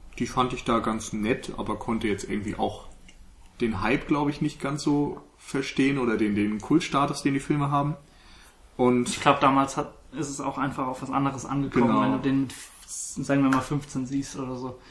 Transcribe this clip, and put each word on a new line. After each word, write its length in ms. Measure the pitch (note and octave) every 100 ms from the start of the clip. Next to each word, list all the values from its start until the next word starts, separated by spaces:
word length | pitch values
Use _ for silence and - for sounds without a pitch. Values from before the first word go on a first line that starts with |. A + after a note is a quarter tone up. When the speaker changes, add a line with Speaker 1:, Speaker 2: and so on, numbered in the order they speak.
| - -
Speaker 1:
Die 80 | A#2+
fand 260 | C3 B2+
ich 120 | A#2+
da 140 | - A#2
ganz 340 | A2 A2 -
nett, 400 | A2 G#2+ C3+ - -
aber 200 | G#2 G#2
konnte 300 | - A2+ A2
jetzt 200 | G2 -
irgendwie 240 | G#2 G2+ E2+
auch 300 | G#2 - - - - - - - - -
den 220 | A#2 G2
Hype, 240 | A2 C#3 -
glaub 200 | D3 C#3+
ich, 120 | D3
nicht 200 | D3+ -
ganz 220 | C#3 C#3+
so 380 | D3+ D3 C#3+ - - _
verstehen 640 | - C#3 C3+ - C3+ C#3
oder 180 | A#2 G#2+
den, 180 | G#2+
den 260 | G2+ G#2 G#2+
Kultstatus, 600 | - D3+ - C#3 D3 C#3+
den 120 | D3
die 60 | C#3
Filme 300 | - D3 C#3+
haben. 260 | C#3+ C#3+ - - - - - - - - -
Und 320 | B2 B2 A#2+
Speaker 2:
Ich 120 | -
glaub, 200 | D3 C#3
damals 360 | C#3 C3+ C3+ -
hat, 180 | C#3+ - -
ist 160 | C3 C#3+
es 100 | C#3
auch 180 | C#3 C3+
einfach 280 | C#3 C#3+ C3
auf 160 | C3
was 80 | C3+
anderes 340 | C3+ C#3 C3
angekommen, 420 | - C#3 C3+ - A#2+
Speaker 1:
Genau. 140 | A2
Speaker 2:
wenn 100 | B2+
du 60 | C3
den 220 | C3+ C3+
mit, 120 | C3 - - - - - - - C#3+
sagen 160 | C#3+
wir 80 | C3+
mal, 100 | C3
fünfzehn 440 | - D3 - C3 B2+
siehst 300 | C#3 C#3 D3
oder 180 | C3 B2+
so. 220 | B2+ B2+ -